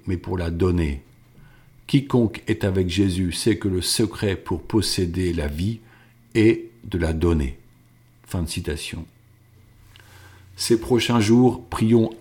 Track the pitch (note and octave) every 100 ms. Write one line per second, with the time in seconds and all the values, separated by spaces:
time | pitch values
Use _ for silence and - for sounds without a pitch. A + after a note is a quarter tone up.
0 | - F2+ - F#2 E2+ E2+ F#2 F2 D#2 C#2+
1 | - _ _ - - - - - - C#3+
2 | C#3 B2+ A2+ - - A2 G2+ F#2+ F2+ F2
3 | G2 F2+ F2+ D#2+ A#2 G#2 G2+ F#2 - -
4 | A2 - G#2 F#2 - E2+ - A2 F#2 -
5 | F2 E2+ F2+ D#2 D2 D2+ G2 A2+ - _
6 | _ _ _ A2 G#2+ A#2 - - - F#2
7 | E2 D#2+ E2+ D#2+ C2+ - - _ _ _
8 | _ _ - F#2 D#2+ - E2 D2+ - E2
9 | E2 _ _ _ _ _ _ _ - -
10 | - - - - - - - A2+ - A#2+
11 | - A#2+ G#2 A#2+ B2 B2+ - - A2+ A#2
12 | A2+ -